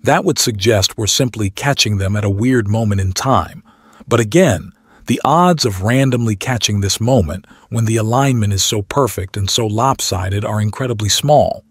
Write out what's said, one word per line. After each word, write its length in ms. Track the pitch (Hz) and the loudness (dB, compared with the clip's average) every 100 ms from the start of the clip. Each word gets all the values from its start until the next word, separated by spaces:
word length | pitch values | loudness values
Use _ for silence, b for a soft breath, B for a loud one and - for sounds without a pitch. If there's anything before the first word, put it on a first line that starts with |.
That 200 | - 160 | 2 0
would 160 | 185 143 | 0 -2
suggest 580 | - 107 101 107 - - | -2 0 2 2 0 -2
we're 100 | 107 | -4
simply 420 | - 127 113 101 | 0 -2 -2 -6
catching 480 | - 143 135 113 101 | -2 -4 0 0 0
them 180 | 95 104 | -2 -2
at 80 | |
a 60 | 104 | 0
weird 400 | 98 120 127 101 | 0 2 2 0
moment 320 | 110 110 98 | 0 0 0
in 100 | 95 | -2
time. 500 | 95 135 113 80 - - B B B B | -2 0 0 0 -10 -20 B B B B
But 140 | 117 | 0
again, 500 | 107 160 180 90 82 _ b b - | 2 4 4 2 -4 _ b b -4
the 120 | 120 - | -2 2
odds 400 | 156 180 165 120 | 4 4 2 -2
of 160 | 92 | -2
randomly 560 | 101 127 135 123 113 101 | 0 2 2 0 -2 -2
catching 420 | - 123 - 104 | -4 -4 -2 -2
this 220 | 98 - | -2 -2
moment, 440 | 110 131 80 73 - B B | 2 2 2 -4 -12 B B
when 160 | 113 | -2
the 140 | 110 113 | 0 0
alignment 560 | 110 120 139 123 104 | 0 2 2 2 0
is 100 | 95 | 0
so 180 | - 110 | -2 -2
perfect 540 | 101 - 123 - 95 - | -4 0 0 -2 -8 -6
and 140 | 95 | -4
so 180 | - 110 | -2 -2
lopsided, 760 | 107 131 107 - 92 92 98 107 | 0 0 0 -2 -4 -2 -2 -2
are 160 | 107 | -2
incredibly 480 | 107 - 131 107 107 | -2 -2 -4 -2 -2
small. 560 | - 147 147 107 - _ | 0 4 4 4 -2 _